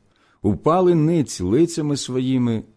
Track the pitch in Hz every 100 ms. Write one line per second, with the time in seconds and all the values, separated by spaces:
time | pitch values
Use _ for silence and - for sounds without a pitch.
0 | _ _ _ _ 98 95 - 170 180 170
1 | 151 170 123 - 90 120 170 165 151 139
2 | - 127 127 131 120 113 -